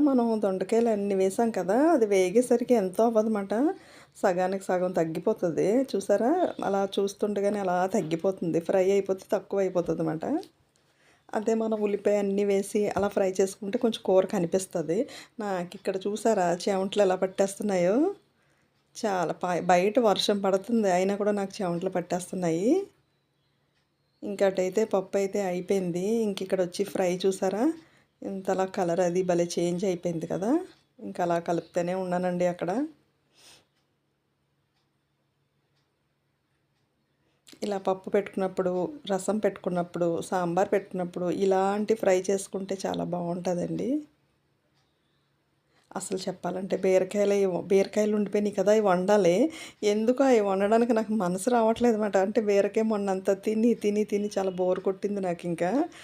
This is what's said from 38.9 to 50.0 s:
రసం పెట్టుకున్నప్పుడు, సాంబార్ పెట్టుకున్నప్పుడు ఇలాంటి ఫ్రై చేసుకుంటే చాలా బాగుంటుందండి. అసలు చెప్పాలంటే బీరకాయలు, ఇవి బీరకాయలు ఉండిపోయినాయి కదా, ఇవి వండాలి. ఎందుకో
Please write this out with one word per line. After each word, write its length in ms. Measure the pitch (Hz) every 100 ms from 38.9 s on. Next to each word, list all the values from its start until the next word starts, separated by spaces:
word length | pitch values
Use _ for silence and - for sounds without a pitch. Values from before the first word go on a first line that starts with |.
| 302 -
రసం 300 | 190 185 208
పెట్టుకున్నప్పుడు, 680 | 202 190 185 175 175 170 170 165
సాంబార్ 480 | - 185 175 175 202
పెట్టుకున్నప్పుడు 560 | 202 196 185 180 180 180 190
ఇలాంటి 540 | 190 190 196 208 208 220
ఫ్రై 220 | 190 185
చేసుకుంటే 540 | 185 196 - 190 190 190
చాలా 260 | 185 180 170
బాగుంటుందండి. 840 | 175 170 180 180 175 165 160 208 302 294 _ _ _ _ _ _ _ _ _ _ _ _ _ _ _ _ _ _
అసలు 280 | 196 - 185
చెప్పాలంటే 560 | 185 180 180 185 196 185
బీరకాయలు, 580 | 190 185 185 208 202 202
ఇవి 240 | 190 170
బీరకాయలు 500 | 175 196 190 208 214 208
ఉండిపోయినాయి 400 | 202 208 202 196
కదా, 160 | 185
ఇవి 120 | 214 202
వండాలి. 480 | 180 185 208 170 180 320 - - -
ఎందుకో 380 | 208 214